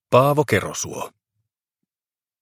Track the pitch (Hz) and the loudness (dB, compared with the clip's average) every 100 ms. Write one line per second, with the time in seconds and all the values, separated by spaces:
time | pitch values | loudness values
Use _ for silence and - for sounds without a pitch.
0 | - 120 139 147 147 101 80 - - - | 2 2 4 2 0 0 -2 -8 -10 -10
1 | - _ _ _ _ _ _ _ _ _ | -14 _ _ _ _ _ _ _ _ _
2 | _ _ _ _ | _ _ _ _